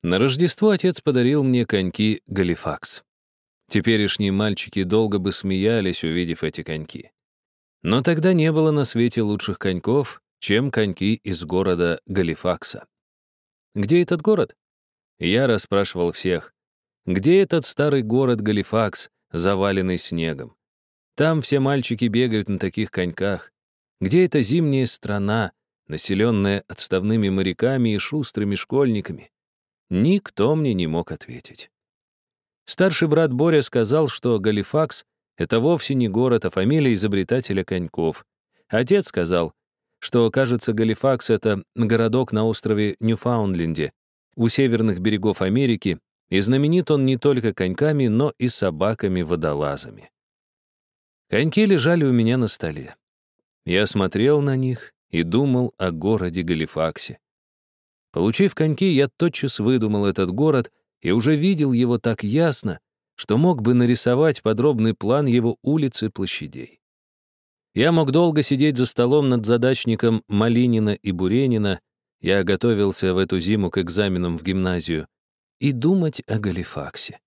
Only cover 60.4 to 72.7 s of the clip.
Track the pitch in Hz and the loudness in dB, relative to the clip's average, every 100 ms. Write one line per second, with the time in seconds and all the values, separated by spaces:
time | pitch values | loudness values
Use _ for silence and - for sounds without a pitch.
60.4 | 156 139 113 _ _ _ 76 104 117 156 | 2 2 -2 _ _ _ 0 2 2 2
61.4 | 175 180 143 120 123 120 117 110 104 139 | 2 2 0 2 2 0 0 -2 -2 0
62.4 | 165 135 104 82 _ _ _ - - 113 | 0 0 -6 -8 _ _ _ -18 0 2
63.4 | 170 151 110 123 120 120 - 123 160 139 | 4 2 2 4 4 2 2 2 2 2
64.4 | 113 107 139 123 110 107 101 135 143 120 | -2 2 2 2 0 0 0 2 4 2
65.4 | 117 110 - 156 135 - 110 - 95 - | 2 -2 -2 0 0 -2 -6 -4 -6 -6
66.4 | 73 65 60 _ _ _ _ _ _ _ | -10 -14 -16 _ _ _ _ _ _ _
67.4 | _ _ _ - 139 165 143 143 175 151 | _ _ _ 0 2 4 4 4 4 2
68.4 | 139 139 151 127 123 - 120 147 139 123 | 0 2 2 2 0 2 2 4 2 0
69.4 | 107 120 123 135 - 110 120 110 - 104 | 2 2 2 0 -2 0 2 0 0 0
70.4 | 113 117 123 113 107 101 104 90 92 113 | 2 2 2 2 0 -2 -4 -2 0 2
71.4 | 135 113 101 92 _ _ _ _ 85 98 | 2 0 0 -4 _ _ _ _ 0 2
72.4 | 87 95 120 | 2 0 2